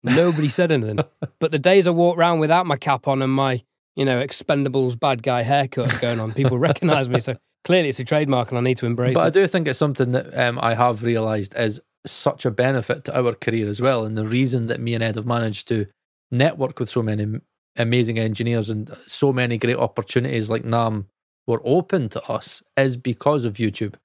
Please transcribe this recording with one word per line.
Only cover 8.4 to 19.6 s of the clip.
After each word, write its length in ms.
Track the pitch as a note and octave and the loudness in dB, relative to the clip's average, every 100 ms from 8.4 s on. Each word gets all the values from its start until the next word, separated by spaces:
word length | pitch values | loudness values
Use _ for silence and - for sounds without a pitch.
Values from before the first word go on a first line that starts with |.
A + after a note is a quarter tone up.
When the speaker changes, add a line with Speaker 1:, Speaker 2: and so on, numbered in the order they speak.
| A#2 | 0
Speaker 1:
and 60 | B2 | 0
I 40 | |
need 160 | B2 B2 | 0 0
to 80 | A#2 | -2
embrace 260 | A#2+ B2 | 0 2
Speaker 2:
But 100 | C3 | 2
Speaker 1:
it. 20 | E3 | 4
Speaker 2:
I 40 | |
do 160 | E3+ F#3+ | 4 2
think 220 | F#3 D3+ | 2 -2
it's 100 | B2+ | 0
something 340 | D3+ C3 B2 | 0 2 0
that, 200 | B2+ - B2+ | 0 -2 -2
um, 200 | B2 A#2+ | -2 0
I 120 | A#2 | 0
have 280 | A#2 B2 A2 | 2 2 2
realised 520 | A#2 A2+ A2 G#2+ G2+ - | -2 0 0 -2 -4 -2
is 220 | A2+ G#2 _ _ - | -2 -2 _ _ -12
such 400 | - D3 - C3 | -2 -2 -2 -4
a 40 | |
benefit 540 | G#2+ B2+ C3+ A2 B2 | 0 0 0 -2 -6
to 140 | - C3 | -2 -2
our 160 | A#2+ | -2
career 340 | G#2+ - A2+ G#2 | -2 -2 -2 -2
as 140 | G#2 | 0
well. 220 | C3 B2 A2 | 0 0 -2
And 100 | A2 | -4
the 100 | G#2+ | -2
reason 400 | B2 C3+ B2 A2+ | 0 2 0 -2
that 120 | B2+ | -4
me 140 | A#2 | -2
and 100 | A#2 | -2
Ed 120 | A2+ A2 | -2 -2
have 100 | A#2 | -2
managed 420 | A#2 A2+ G#2 - | -2 -2 -6 -4
to 180 | A2+ G2+ _ _ _ _ | -2 -4 _ _ _ _
network 480 | B2 D3+ D#3+ B2+ - | 2 2 2 -6 -4
with 100 | A#2 | -4
so 140 | B2 | -2
many 220 | A2+ G#2+ | -2 -2
m-, 180 | G#2 A2 _ _ _ - | -4 -6 _ _ _ -4
amazing 420 | A#2 B2 A#2 A2+ | 0 2 2 0
engineers 520 | A2 G#2 A#2 A#2 G#2+ | -2 -2 -2 -2 -2
and 200 | G#2+ G#2+ - - | -6 -8 -14 -12
so 260 | - C#3+ | 0 0
many 260 | B2+ B2 | 2 0
great 180 | A#2 | 2